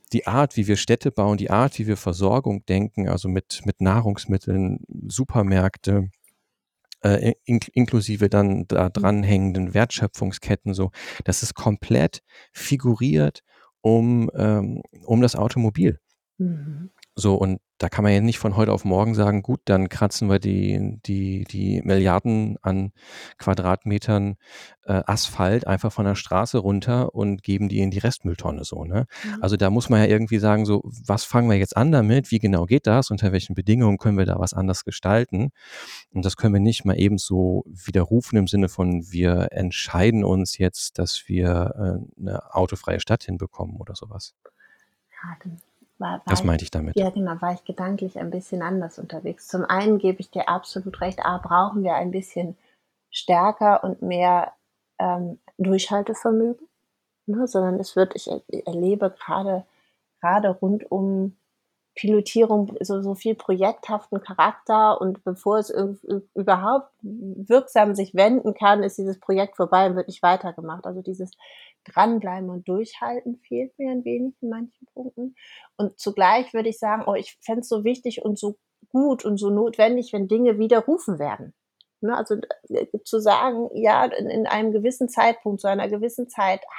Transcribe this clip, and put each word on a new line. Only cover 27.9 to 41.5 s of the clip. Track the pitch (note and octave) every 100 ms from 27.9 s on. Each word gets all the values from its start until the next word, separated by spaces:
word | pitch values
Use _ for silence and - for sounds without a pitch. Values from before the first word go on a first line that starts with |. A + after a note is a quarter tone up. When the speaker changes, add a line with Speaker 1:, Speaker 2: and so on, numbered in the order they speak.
Speaker 1:
die | F#2+
Restmülltonne, | A2+ - F#2+ F2 E2+ D2
so, | D#2 - D#2+
ne? | G2 B2+ -
Speaker 2:
Mhm. | G#3+ G#3
Speaker 1:
Also | F#2+ G2+
da | F#2+
muss | A2 -
man | A2+
ja | G#2+
irgendwie | G#2+ A2 A2
sagen, | G#2+ G#2+ G#2
so, | G2+
was | - A#2 - G2+ -
fangen | A#2+ A#2+
wir | G2+
jetzt | F#2+ -
an | C3+
damit? | D3+ G#2 B2+ C3+
Wie | A2+
genau | G#2 F#2+ F2+
geht | C3 -
das? | A2+ C3+
Unter | G#2 G2+
welchen | F#2+ - F#2+
Bedingungen | F#2 A#2 A2+ G2
können | A2 G2+
wir | F#2+
da | F#2
was | F2+
anders | - F#2+ F#2 -
gestalten? | - F#2+ G#2+ B2 F#2 C3+ - - - - - -
Und | F#2+ F#2+
das | -
können | A2
wir | G2+
nicht | G#2 A2+ G2
mal | F2+
eben | G2 G2+
so | - F#2 F#2 F#2+ -
widerrufen | F2+ - G2 F2 A2+ - A2
im | F#2+
Sinne | G#2 F#2
von, | - F2+ F2+ E2+
wir | F2+ F2+ F2 F2+
entscheiden | - F#2 - - F2 G2+ A2+
uns | G2 F#2+ F#2 -
jetzt, | F#2 - - -
dass | F2 - -
wir, | F#2 F2+